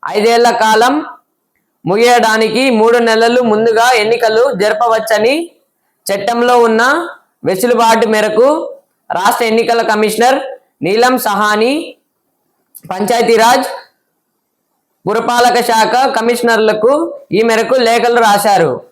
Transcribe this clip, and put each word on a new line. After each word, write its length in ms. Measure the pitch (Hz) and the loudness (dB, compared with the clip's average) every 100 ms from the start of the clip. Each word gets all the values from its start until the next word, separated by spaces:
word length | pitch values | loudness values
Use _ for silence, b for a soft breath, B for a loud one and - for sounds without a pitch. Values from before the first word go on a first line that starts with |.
| - | -6
ఐదేళ్ల 400 | 196 214 233 240 | -2 2 2 2
కాలం 560 | - 220 214 240 294 - - _ _ _ _ _ _ 156 | 2 0 2 2 0 -6 -18 _ _ _ _ _ _ -4
ముగియడానికి 840 | 202 240 240 226 220 220 233 269 | 0 2 2 2 0 0 0 0
మూడు 280 | 226 226 240 | 2 2 2
నెలలు 440 | 233 220 233 247 | 2 2 2 0
ముందుగా 500 | 240 214 226 220 240 | 0 0 0 2 2
ఎన్నికలు 600 | 247 214 233 226 220 262 208 | 2 0 0 0 2 0 0
జరపవచ్చని 920 | 208 214 233 226 220 226 220 294 339 _ _ _ _ _ - | -2 0 0 -2 0 0 0 -2 -6 _ _ _ _ _ -8
చట్టంలో 440 | 196 202 233 240 247 | -6 -4 -2 2 2
ఉన్న 500 | 233 220 247 302 339 - _ _ | 2 2 0 0 -4 -14 _ _
వెసులుబాటు 640 | 160 185 240 233 226 226 220 | -6 -2 0 2 2 2 0
మేరకు 680 | 214 214 214 262 311 - - _ _ _ | 0 -2 0 0 0 -6 -16 _ _ _
రాష్ట్ర 340 | 170 196 240 233 | -4 -2 0 -2
ఎన్నికల 360 | 226 233 233 | -2 0 -2
కమిషనర్ 580 | 226 214 214 208 226 262 - - _ _ | -2 -2 -2 2 2 2 -4 -16 _ _
నీలం 360 | 175 214 247 254 | -4 0 0 0
సహాని 800 | 226 196 208 208 233 294 339 - _ _ _ _ _ _ _ - - | -2 -2 -2 0 0 -2 -6 -16 _ _ _ _ _ _ _ -20 -10
పంచాయతీరాజ్, 760 | 185 208 240 226 226 226 262 - - - _ _ _ _ _ _ _ _ _ _ _ 170 | -6 -2 -2 2 2 4 2 -2 -10 -18 _ _ _ _ _ _ _ _ _ _ _ -4
పురపాలక 520 | 220 233 240 247 240 | -4 -2 2 2 2
శాఖ 480 | 233 226 220 247 269 | 0 0 2 0 0
కమిషనర్లకు 1080 | 233 226 240 240 226 220 214 240 294 339 - - | -2 -2 -2 0 2 0 0 0 0 -4 -10 -4
ఈ 100 | 180 | -2
మేరకు 340 | 226 220 226 262 | 0 0 0 0
లేఖలు 440 | 226 233 233 240 | 0 0 0 2
రాశారు. 640 | 226 202 208 196 160 120 - | 2 2 2 0 0 -2 -12